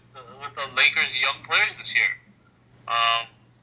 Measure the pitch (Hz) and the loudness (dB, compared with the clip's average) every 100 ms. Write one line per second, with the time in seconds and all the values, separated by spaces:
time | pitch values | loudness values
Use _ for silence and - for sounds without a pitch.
0 | _ 131 - - - 151 131 127 135 160 | _ -20 -20 -14 -12 -8 -4 2 4 4
1 | 147 - 135 143 - 175 208 - - 123 | 0 0 -2 -2 0 0 2 0 0 2
2 | 101 - - _ _ _ _ - - 117 | 0 -2 -14 _ _ _ _ -16 -4 0
3 | 117 117 117 - _ _ | 2 0 -4 -14 _ _